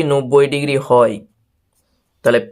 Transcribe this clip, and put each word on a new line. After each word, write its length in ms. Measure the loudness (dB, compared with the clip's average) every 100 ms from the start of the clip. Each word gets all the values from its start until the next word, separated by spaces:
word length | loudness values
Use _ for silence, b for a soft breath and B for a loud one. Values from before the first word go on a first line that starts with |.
| -2
নব্বই 340 | -2 0 2 2
ডিগ্রি 220 | -2 -4 -4 0
হয়, 280 | 2 2 -2 -14 _ _ _ _ _ _ _ _ _ -2
তাহলে 140 | 0 -2